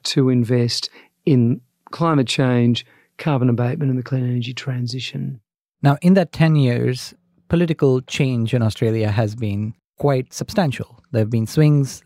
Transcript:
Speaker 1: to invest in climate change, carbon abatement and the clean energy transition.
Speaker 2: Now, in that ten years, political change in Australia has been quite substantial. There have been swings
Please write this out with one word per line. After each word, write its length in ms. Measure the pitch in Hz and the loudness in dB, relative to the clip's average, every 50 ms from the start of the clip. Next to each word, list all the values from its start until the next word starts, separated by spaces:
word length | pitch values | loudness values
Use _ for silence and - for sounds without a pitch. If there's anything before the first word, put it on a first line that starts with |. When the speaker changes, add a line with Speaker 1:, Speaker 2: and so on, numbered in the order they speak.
Speaker 1:
to 260 | _ - - 151 131 131 | _ -2 0 2 2 2
invest 600 | 127 123 117 107 127 123 120 117 - - - - _ - - _ _ _ _ | 2 2 2 2 2 0 0 0 -2 -6 -8 -10 _ -18 -20 _ _ _ _
in 360 | 175 143 123 117 117 139 214 _ _ _ _ _ - | 2 4 4 4 2 0 -2 _ _ _ _ _ -20
climate 360 | - - 165 165 156 143 127 | -6 -2 0 2 2 2 0
change, 580 | - - - 135 127 123 120 120 120 120 - - _ _ _ _ _ _ - | 0 0 0 0 2 2 4 4 2 2 0 -4 _ _ _ _ _ _ -6
carbon 300 | - 170 143 123 123 127 | -4 -2 0 2 2 0
abatement 420 | 120 110 120 120 139 165 147 135 | 2 0 -2 -2 -2 -2 -2 -2
and 80 | 127 127 | -2 -4
the 40 | |
clean 260 | 123 - 135 131 123 123 | -4 -4 -4 -4 -2 -2
energy 240 | 123 123 117 123 | -4 -4 -6 -6
transition. 880 | 127 - - 135 127 123 123 117 123 131 117 - - 143 135 135 135 120 _ _ _ _ _ _ _ _ | -10 -10 -8 -8 -6 -6 -6 -6 -6 -8 -10 -10 -10 -8 -8 -8 -10 -12 _ _ _ _ _ _ _ _
Speaker 2:
Now, 160 | - 139 143 - | 0 0 0 2
in 120 | - 175 190 | 4 4 4
that 180 | 196 175 - | 4 2 -2
ten 240 | - - 165 160 156 | 0 2 2 4 4
years, 580 | 147 135 123 120 120 120 123 127 123 - - - _ _ _ _ _ _ _ | 4 4 2 2 0 -2 -2 -4 -4 -10 -16 -18 _ _ _ _ _ _ _
political 520 | 170 170 175 165 156 - 147 135 131 127 | 0 0 0 0 0 2 2 2 2 2
change 500 | 131 - - - 147 131 127 117 113 107 | -2 -6 -2 -2 0 0 0 0 0 0
in 100 | - 123 | 0 2
Australia 480 | 117 110 - - 120 113 110 113 107 104 | 2 0 0 0 -2 0 0 0 -2 0
has 260 | 101 110 113 107 107 | 0 0 0 -2 -2
been 380 | 120 117 104 101 101 107 110 - _ _ _ _ _ | -6 -6 -4 -4 -4 -6 -6 -8 _ _ _ _ _
quite 340 | - 143 139 131 127 _ | -2 0 0 0 -4 _
substantial. 680 | - - 131 - - - - 139 120 - 113 _ - - _ _ | -10 -10 -10 -4 -2 0 0 0 -2 -6 -10 _ -14 -20 _ _
There 80 | - 110 | -2 0
have 100 | 110 107 | 0 0
been 160 | 120 113 113 | 0 -2 -2
swings 560 | 107 - 156 156 151 147 143 139 131 - - _ | 0 2 4 4 4 4 4 2 -2 -6 -16 _